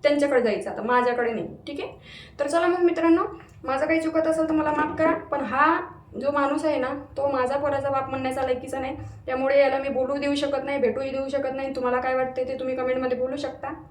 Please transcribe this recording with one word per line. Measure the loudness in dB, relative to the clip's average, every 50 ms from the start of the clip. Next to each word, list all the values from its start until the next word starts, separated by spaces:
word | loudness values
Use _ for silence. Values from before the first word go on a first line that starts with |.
| 4
त्यांच्याकडे | 4 4 4 2 4 2 4
जायचं | 4 2 0 0 -4 -6
आता, | -6 -6
माझ्याकडे | -2 2 2 4 4 2 2 0 0 -2
नाही. | -2 -4 -6 -8 -10 -12 -12
ठीक | -10 -8 -8
आहे? | -8 -10 -12 -16 -20 -20 -20 -20 -20 -20 -6 -4
तर | -4
चला | 0 2 2 2
मग | 2 2 4
मित्रांनो, | 4 4 4 4 6 6 6 6 4 -2 -4 -10 -16 -20 -20 -12 -6
माझं | -4 0 0 2
काही | 2 2 2
चुकत | 2 2 0 2 2
असेल | 2 2 2 2 2
तर | 2
मला | 2 2 2
माफ | 2 0 0 -2 0
करा, | 2 2 2
पण | 2 2 -2 -4 -4 -4
हा | -2 -2 2 4 4 4 4 2 -2 -6 -12 -18 -20 -14 -10 -2
जो | -2 0
माणूस | 2 2 2 2 0 0 2
आहे | 0 0
ना, | 2 0
तो | -2 -4 -6 -10 -10 -6 -2 0 0
माझा | 2 2 0 0 0
पोराचा | 0 0 0 0 0 0 0
बाप | 0 0 -2 -2
म्हणण्याचा | -4 -2 -2 -2 -2 -2
लायकीचा | 0 0 -2 -2 -4 -6 -6 -6
नाही. | -4 -6 -6 -8 -10 -14 -16 -14 -8
त्यामुळे | -4 -2 0 0 4 6 6
याला | 6 6 4
मी | 0 -2 -2
बोलू | -2 -2 -2 0 -2
देऊ | -2 0 0 0
शकत | 0 0 0 -2 -2 -2
नाही, | -2 -2 0
भेटूही | 2 0 0 0 -4 -4
देऊ | -4 -4 -4
शकत | -2 -2 -2 -2 -2 -4
नाही. | -4 -6 -4 -4
तुम्हाला | -2 -2 0 0 0
काय | 0 0 0
वाटतंय | 0 -2 -2 -2 -4 -4
ते | -4 -4 -4
तुम्ही | -4 -4 -4
कमेंटमध्ये | -2 -2 -2 -2 -2 0 -2 -2
बोलू | -2 -2 -4 -2
शकता. | -4 -6 -8 -8 -8 -10 -10 -10 -10 -14 -20